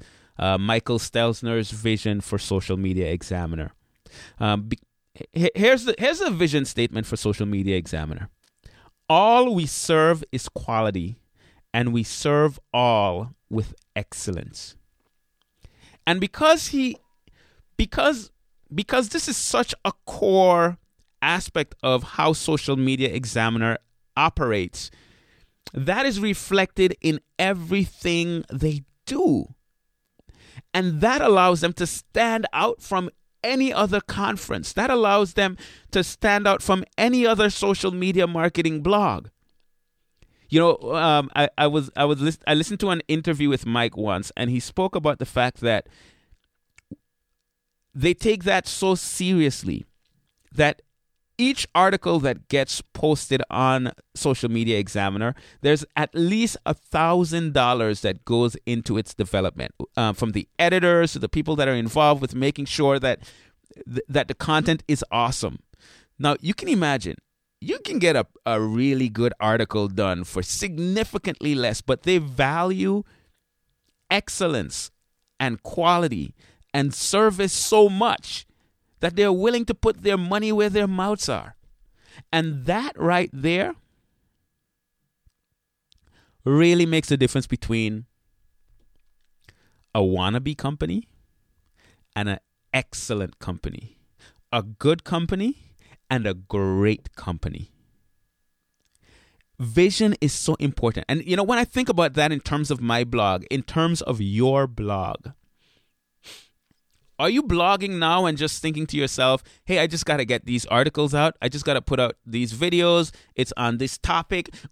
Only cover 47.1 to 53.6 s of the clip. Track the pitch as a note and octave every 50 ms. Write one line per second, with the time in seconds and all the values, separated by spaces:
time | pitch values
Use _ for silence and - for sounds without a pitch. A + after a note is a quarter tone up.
47.1 | _ _ _ _ _ _ _ _ _ _ _ _ _ _ _ _ _ C3+ B2+ E3+
48.1 | F3 - - A3+ G#3 G3+ E3+ G3 F#3+ F#3 F3+ - - - G3 F#3+ F#3 F3+ - -
49.1 | - - F#3 F3+ F#3+ F3 D#3 C#3+ C3+ - - F#2+ D2 - - - _ _ _ _
50.1 | _ _ _ _ _ _ _ _ - A#2+ D3+ C#3+ - - _ _ _ _ _ _
51.1 | _ _ _ _ _ - A#3+ C4 C4+ - - - _ E3 F#3 F#3+ F#3+ F#3 - F3
52.1 | E3+ E3 C#3 C#3 B2 - - _ - C#3 C3+ - - - - - _ - - D#3
53.1 | D3+ C#3+ - - C3+ C3 - - - A#2+